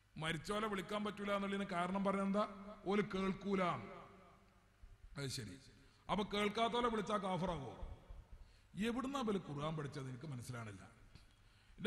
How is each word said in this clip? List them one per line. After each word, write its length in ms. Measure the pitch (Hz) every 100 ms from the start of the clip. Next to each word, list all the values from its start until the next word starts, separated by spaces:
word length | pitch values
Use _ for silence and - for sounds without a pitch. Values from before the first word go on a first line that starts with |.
| _ -
മരിച്ചോലെ 500 | 160 165 - 208 220
വിളിക്കാൻ 380 | 196 175 208 208
പറ്റൂല 260 | 208 202
എന്നുള്ളതിന് 360 | 202 196 196 196
കാരണം 360 | 175 180 196
പറഞ്ഞ 180 | 196 196
എന്താ? 260 | 196 196 214 - - - 175
ഓല് 160 | 208
കേൾക്കൂല. 600 | 202 190 190 190 190 190
അത് 1600 | 180 139 101 - - - - - - - - - - - - - 139
ശരി. 320 | - 101 90 - - - - -
അപ്പൊ 260 | 185 196 202
കേൾക്കാത്തോലെ 500 | 208 208 233 233 240
വിളിച്ചാ 300 | 220 196 208
കാഫറാവോ? 600 | 190 185 180 160 127 98 - - - - - - - - - 160 220
എവിടുന്നാ 360 | 240 262 277
ഇവര് 180 | 226 202 160
ഖുർആൻ 280 | 143 151 160
പഠിച്ചത്? 320 | 143 147 131
എനിക്ക് 160 | 123 156
മനസ്സിലാണില്ല. 680 | 127 113 123 110 98 95 - - - - - - - - -